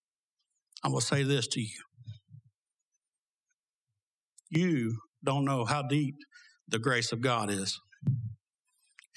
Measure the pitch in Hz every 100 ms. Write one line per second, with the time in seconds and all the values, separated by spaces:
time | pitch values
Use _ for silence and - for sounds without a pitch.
0 | _ _ _ _ _ _ _ - 139 135
1 | - 143 135 139 113 127 110 - - -
2 | - - _ - - _ _ _ _ _
3 | _ _ _ _ _ _ _ _ _ _
4 | _ _ _ _ - 160 180 143 113 113
5 | - _ 139 139 139 135 117 147 131 147
6 | 139 - - - - _ - 110 131 123
7 | 117 113 127 117 104 98 95 - _ -
8 | - - 110 - _ _ _ _ _ _
9 | -